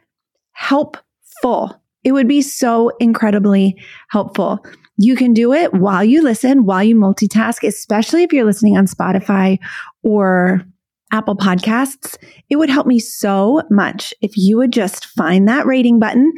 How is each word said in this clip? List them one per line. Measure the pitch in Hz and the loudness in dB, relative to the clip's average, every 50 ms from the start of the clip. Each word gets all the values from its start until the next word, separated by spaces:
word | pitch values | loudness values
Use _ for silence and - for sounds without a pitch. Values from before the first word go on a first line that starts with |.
| _ _ _ _ _ _ _ _ _ _ _ | _ _ _ _ _ _ _ _ _ _ _
helpful. | - - - 269 285 294 294 - - - _ _ _ _ _ - - - 247 220 - - 190 - _ _ _ _ _ - | -10 -6 -2 -2 -2 -2 -4 -8 -18 -20 _ _ _ _ _ -12 -6 -4 -4 -2 -2 -4 -6 -10 _ _ _ _ _ -2
It | 262 262 | 0 0
would | 277 254 226 | 2 2 2
be | 285 285 | 2 0
so | 277 - - - 262 240 226 233 233 233 - - | -2 -2 -4 -4 -2 0 0 0 0 0 0 0
incredibly | 240 226 220 - 226 214 202 208 196 202 196 196 190 196 185 - - - - - - - | 0 0 0 0 0 0 0 0 2 2 2 2 2 0 -2 -4 -10 -20 -20 -20 -12 -6
helpful. | - 208 190 - - - 180 170 - 208 - - - - _ _ _ - | -4 -4 -4 -4 -4 -4 -4 -2 -4 -6 -8 -14 -20 -20 _ _ _ 0
You | 202 247 262 | 2 2 2
can | 240 254 247 | 2 2 2
do | 233 220 233 240 269 | 2 2 2 2 2
it | 320 349 - - | 0 0 0 0
while | 185 180 202 196 180 208 | 0 0 0 0 0 2
you | 220 269 330 | 2 2 4
listen, | 320 254 220 - - 247 277 277 226 | 2 2 0 0 0 2 2 2 2
while | 190 190 185 202 | 2 2 2 2
you | 220 226 | 2 4
multitask, | 220 202 190 196 - 214 196 - 220 220 220 240 - - | 4 4 2 0 0 -2 -2 0 0 0 -2 -2 -4 -4
especially | - 202 - - - 208 214 220 - - 330 349 | -6 -6 -6 -6 -4 -2 -2 -2 0 0 0 0
if | 330 311 | 2 2
you're | 277 226 | 2 2
listening | 214 196 - 220 208 202 | 0 0 2 2 2 2
on | 190 196 | 2 2
Spotify | 185 - - 180 185 185 190 - - 202 190 190 190 190 185 - - - - - - - _ - | 0 -2 -4 -4 -2 -2 -2 -2 -2 0 0 2 0 0 -2 -4 -8 -16 -16 -18 -20 -10 _ -2
or | 220 214 208 196 185 185 180 180 180 190 185 - - _ _ _ _ _ _ _ - 220 | 0 0 0 2 2 2 2 2 0 0 -2 -4 -8 _ _ _ _ _ _ _ -6 -6
Apple | 220 220 190 202 202 | -4 -4 -4 -4 -2
Podcasts. | 196 196 180 180 - 220 220 240 277 269 - - - - - - - - - _ _ - | -2 -2 -2 -2 -2 -2 -2 -2 -2 -4 -6 -12 -18 -18 -18 -20 -20 -20 -20 _ _ -4
It | 285 294 | -2 0
would | 320 285 | 0 0
help | 262 294 - | 0 0 0
me | - 254 226 | 0 0 0
so | - - - - - 202 196 196 196 214 277 320 - - | -2 -4 -8 -6 -4 -2 0 0 0 2 0 0 0 0
much | 208 202 180 - - 208 - - - - | 0 0 0 0 -4 -8 -12 -14 -10 -8
if | - 196 - | -8 -6 -2
you | 208 185 196 220 233 | 0 2 2 2 2
would | 262 247 240 | 0 0 0
just | 240 196 185 - - - | -2 -2 -4 -6 -10 -16
find | - - - 175 160 180 190 196 214 | -10 -6 -4 -2 0 2 2 2 2
that | 240 - - | 2 0 0
rating | 233 262 262 240 240 233 226 | 0 0 2 2 2 2 2
button | 214 214 - 240 269 320 320 | 2 2 2 2 2 2 0